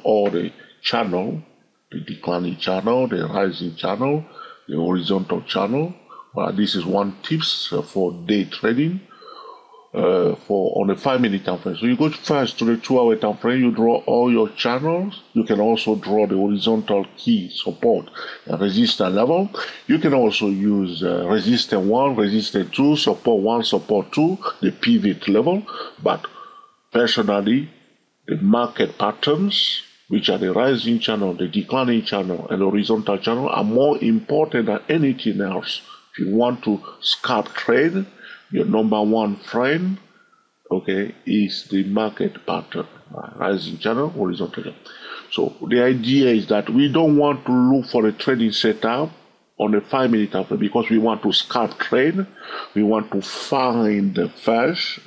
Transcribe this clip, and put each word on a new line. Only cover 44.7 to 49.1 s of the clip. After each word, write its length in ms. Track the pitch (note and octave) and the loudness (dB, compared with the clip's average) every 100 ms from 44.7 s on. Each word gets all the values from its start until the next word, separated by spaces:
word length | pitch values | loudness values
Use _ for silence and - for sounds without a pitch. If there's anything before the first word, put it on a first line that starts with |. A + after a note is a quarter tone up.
| - - - - - - | -14 -20 -20 -16 -16 -8
So 240 | - - - - | -4 -4 -4 0
the 140 | B2 | 2
idea 480 | B2 C3 A2+ C#3 B2+ | 4 2 2 4 4
is 160 | A2+ F2+ | 4 2
that 200 | G#2 G#2 | 0 2
we 220 | A#2 C#3+ | 2 4
don't 260 | D#3 D#3+ D3 | 4 4 4
want 300 | D3 C3 C3 | 4 0 0
to 40 | |
look 360 | B2+ B2+ C3+ A#2+ | 4 4 4 2
for 180 | B2 A2 | 2 2
a 60 | |
trading 400 | - - B2+ A2+ | 0 0 2 2
setup 580 | G2+ A2+ G#2+ A2+ B2 D#3+ | 2 0 2 0 0 -4